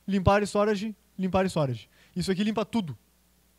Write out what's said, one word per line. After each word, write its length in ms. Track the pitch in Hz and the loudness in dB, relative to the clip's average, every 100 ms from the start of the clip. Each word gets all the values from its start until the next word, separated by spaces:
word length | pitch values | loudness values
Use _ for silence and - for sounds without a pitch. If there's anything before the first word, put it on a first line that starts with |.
| - | -2
limpar 360 | 196 185 202 | 2 4 4
storage, 520 | 208 208 208 202 220 208 _ - | 2 0 2 0 -4 -10 _ -6
limpar 260 | 185 190 | -2 0
storage. 460 | 190 175 139 117 - _ _ 180 | 0 0 -2 -2 -10 _ _ -6
Isso 160 | 175 | -2
aqui 100 | 180 | 0
limpa 220 | 214 220 | 0 -2
tudo. 320 | 208 233 170 113 _ _ _ _ _ | -2 -2 -4 -10 _ _ _ _ _